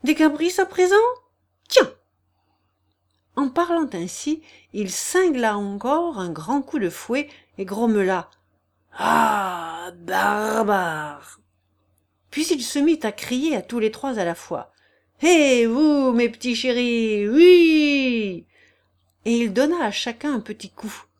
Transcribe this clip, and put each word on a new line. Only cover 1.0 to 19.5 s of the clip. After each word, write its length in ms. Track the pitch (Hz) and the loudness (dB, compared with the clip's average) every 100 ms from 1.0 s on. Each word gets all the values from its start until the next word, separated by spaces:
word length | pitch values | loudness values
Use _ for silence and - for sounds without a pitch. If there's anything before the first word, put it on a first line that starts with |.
| 466 508 _ _ _ _ _ | 4 -2 _ _ _ _ _
Tiens ! 240 | - - - _ _ _ _ _ _ _ _ _ _ _ _ _ - | 2 2 -4 _ _ _ _ _ _ _ _ _ _ _ _ _ -6
En 140 | 277 | -2
parlant 400 | 294 339 339 302 | -2 0 -2 -2
ainsi, 500 | 180 175 - - 320 - - _ | -6 -10 -8 -6 -6 -8 -20 _
il 180 | 202 196 | -8 -6
cingla 680 | - - 359 370 262 226 208 | -6 -2 2 2 2 -2 -2
encore 640 | 202 202 233 302 349 240 | -6 -6 -2 -2 -2 -6
un 100 | 180 | -8
grand 320 | 156 160 277 | -8 -4 -4
coup 180 | 269 302 | -4 -4
de 100 | 185 | -4
fouet 380 | - - 254 294 - _ - | -6 -6 -4 -6 -16 _ -12
et 80 | 190 | -10
grommela. 640 | 202 233 214 185 185 - _ _ _ _ _ _ - | -2 0 2 0 -2 -6 _ _ _ _ _ _ -6
Ah, 920 | - - 226 415 269 180 - 330 180 175 | 0 2 2 0 -4 -8 -10 -12 -14 -16
barbare ! 1400 | 170 185 202 208 214 220 208 202 175 156 151 147 - - _ _ _ _ _ _ _ _ _ | -6 -2 0 -2 -2 -2 0 0 -2 -6 -10 -14 -20 -20 _ _ _ _ _ _ _ _ _
Puis 160 | - 320 | -6 -4
il 160 | 302 | -4
se 160 | 233 285 | -4 -2
mit 200 | 294 311 | 0 0
à 80 | 214 | -2
crier 440 | - - 247 311 254 | -8 -6 -4 -2 -4
à 60 | |
tous 180 | - 233 | -4 -2
les 120 | 214 | -2
trois 280 | 220 277 226 | -2 -6 -4
à 60 | 170 | -4
la 100 | - | -6
fois. 360 | - 170 113 _ _ _ _ _ | -10 -12 -12 _ _ _ _ _
Hé, 420 | 311 339 277 247 233 | 4 4 6 4 2
vous, 460 | 240 302 294 262 | 2 2 4 2
mes 180 | 233 240 | 2 0
petits 260 | 233 247 226 | -2 -6 -4
chéris, 720 | 254 247 247 233 226 208 208 | -2 0 0 0 0 0 0
oui ! 1160 | 269 349 359 330 311 294 285 262 233 208 170 - _ _ _ _ _ _ _ 220 | 6 8 10 8 4 2 2 0 -2 -4 -6 -14 _ _ _ _ _ _ _ -2
Et 120 | 233 | 0
il 160 | 233 | 0